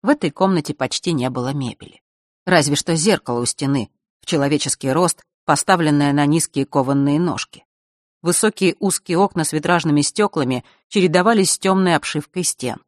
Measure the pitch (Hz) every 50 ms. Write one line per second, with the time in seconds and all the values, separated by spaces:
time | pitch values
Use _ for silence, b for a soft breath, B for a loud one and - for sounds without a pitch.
0 | - 208 294 294 - 160 - - 185 190 190 170 147 - 147 _ 135 123 - -
1 | - - 165 143 123 131 123 127 123 127 139 143 131 120 - _ - - - _
2 | _ _ _ _ _ _ _ _ _ - 190 165 143 147 143 139 - - 170 160
3 | 151 214 202 - _ - 120 120 123 117 - - 143 135 139 139 107 - _ _
4 | _ _ _ _ _ - - 156 139 139 151 143 - 147 - _ - 135 131 156
5 | 180 170 - _ _ _ _ _ _ - 151 139 - - 190 175 165 151 147 147
6 | 143 143 143 147 147 143 151 165 156 - _ 143 139 - - 143 131 127 139 139
7 | 139 139 143 151 175 175 135 107 - _ - - _ _ _ _ _ _ _ _
8 | _ _ _ _ - 170 175 - - 214 208 - 190 175 - _ 202 196 - -
9 | _ - 170 170 196 196 - 180 156 - - 156 151 - 175 170 160 165 147 147
10 | 143 - - - 208 196 - 160 139 123 131 123 b b b b b b - 214
11 | 180 180 156 180 180 220 233 214 190 - - - - 196 190 190 190 180 170 147
12 | - - - 151 147 _ _ 185 175 - - _ - 123 110 110 _